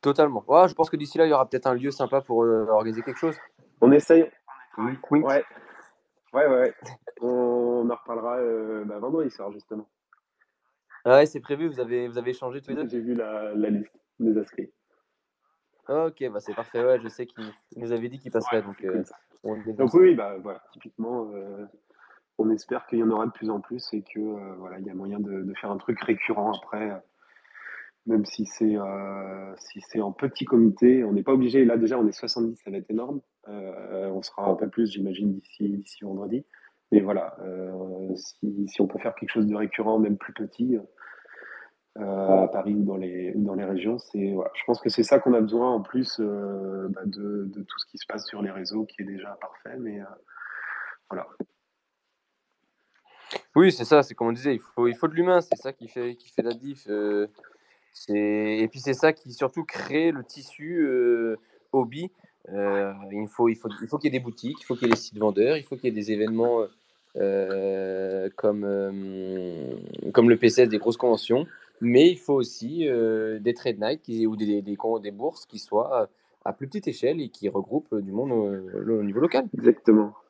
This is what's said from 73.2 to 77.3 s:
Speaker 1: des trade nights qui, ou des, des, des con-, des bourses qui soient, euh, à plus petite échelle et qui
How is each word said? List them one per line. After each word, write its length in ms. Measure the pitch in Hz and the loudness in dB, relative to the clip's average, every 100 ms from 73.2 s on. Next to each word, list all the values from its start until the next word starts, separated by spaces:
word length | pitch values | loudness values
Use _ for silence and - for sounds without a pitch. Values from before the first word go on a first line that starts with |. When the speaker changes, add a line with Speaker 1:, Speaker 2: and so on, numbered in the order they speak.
| 110 110 | -2 -2
Speaker 1:
des 140 | 107 | -2
trade 260 | 120 127 104 | -2 -2 -2
nights 220 | 107 117 | -2 -4
qui, 240 | - 113 110 | -6 0 0
ou 120 | 110 | 0
des, 80 | 107 | 0
des, 160 | 104 | 0
des 140 | 101 101 | -2 -6
con-, 220 | 113 113 | -2 -2
des 120 | 101 | -4
bourses 340 | 101 139 165 - | -6 -6 -6 -18
qui 140 | 107 | -18
soient, 440 | - 104 123 131 | -2 -2 0 0
euh, 20 | 107 _ _ _ - | -2 _ _ _ -10
à 80 | |
plus 140 | - 135 | -8 -8
petite 200 | 208 196 | -6 -6
échelle 320 | 120 120 165 | -2 0 0
et 80 | |
qui 220 | 131 | -6